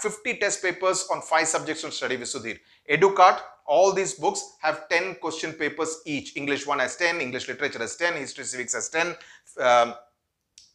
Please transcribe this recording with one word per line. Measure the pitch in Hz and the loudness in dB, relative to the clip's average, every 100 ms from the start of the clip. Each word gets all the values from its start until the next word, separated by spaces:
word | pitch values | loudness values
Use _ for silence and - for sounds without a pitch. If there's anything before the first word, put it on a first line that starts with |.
fifty | 208 - 247 196 | -6 -6 -6 -2
test | 202 - | -2 0
papers | 185 175 185 180 - | -2 0 0 0 -2
on | 156 | -6
five | - 160 160 | 0 2 2
subjects | 160 147 151 156 | -2 -2 -6 -8
on | |
Study | - 123 127 | -6 -4 -4
with | 120 | -6
Sudhir। | 135 113 104 _ _ - | -8 -8 -12 _ _ -2
Educart, | 151 196 190 185 214 - - - | 4 4 8 8 6 -4 -16 2
all | 151 196 | 6 6
these | 190 180 151 | 4 -2 -2
books | 170 196 - _ 156 | -2 -2 -10 _ -2
have | 151 - | -2 0
ten | 170 190 170 | 0 0 -6
question | 165 156 165 | -8 -6 -8
papers | 151 147 147 156 - 160 | -4 -4 -2 -6 -6 -6
each। | 139 - 156 | -6 -6 -8
English | 143 139 143 | -4 -2 0
one | 139 | 0
has | 127 - | 0 0
ten, | 175 170 | 0 0
English | 127 123 127 | -4 -6 -8
literature | 123 143 120 | -6 -6 -4
has | 113 - | -8 -2
ten, | 170 160 | -2 -2
history | 131 - | -8 -10
civics | 120 127 117 | -10 -8 -6
has | 123 - | -6 -4
ten, | 160 170 165 - - _ - | -2 -2 -4 -16 -20 _ 0
um, | 127 123 117 113 - _ _ _ _ - _ | 6 6 6 0 -18 _ _ _ _ -20 _